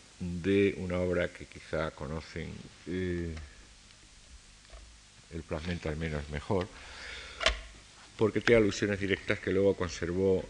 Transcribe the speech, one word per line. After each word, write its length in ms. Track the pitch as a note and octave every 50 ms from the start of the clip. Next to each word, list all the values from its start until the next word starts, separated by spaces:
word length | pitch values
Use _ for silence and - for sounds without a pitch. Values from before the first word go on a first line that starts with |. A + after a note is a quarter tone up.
| - - - -
de 560 | F2+ F2 F2 F2 D#2+ G2 G2 G2+ G2+ G2 - -
una 180 | F#2 F2+ F2 F2+
obra 280 | F2+ F2+ F2 F2 F2 D#2+
que 160 | - - D#2
quizá 460 | - - - - - - D#2 D#2+ D#2
conocen, 580 | - - D2+ C2+ D#2 D#2+ D#2 - - E2 D#2 D#2 D#2+ - - - - - -
eh, 480 | - F2+ F#2 F#2 F2+ F2+ F2 E2+ E2 D#2+ D#2 D2+ - - - - - - - - - - - - - - - - - - - - - - - - - - - - - - - - - - - - - E2
el 80 | E2 D#2+
fragmento 480 | - F2 D#2 D#2 F2+ F2 E2 - D#2+
al 80 | D2+ D#2
menos 280 | E2 E2 D2+ D2 D2 C#2+
mejor, 360 | D2 D2 - - A2 F#2 F#2 - - - - - - - - - - - - - - - - - - - - - - - - - - - - - -
porque 240 | - A2+ G#2 - -
tiene 220 | - - A#2 A2+ A2
alusiones 360 | G2+ F#2+ - A2+ G2+ G#2 F#2
directas 420 | G2 F#2 G2 - - - G#2+ -
que 120 | - G#2 F#2
luego 240 | F#2+ G2 G2 F#2
conservó 720 | - F2+ E2+ - - E2+ E2 F2 F#2 F#2+ F#2+ F#2 F2+ - -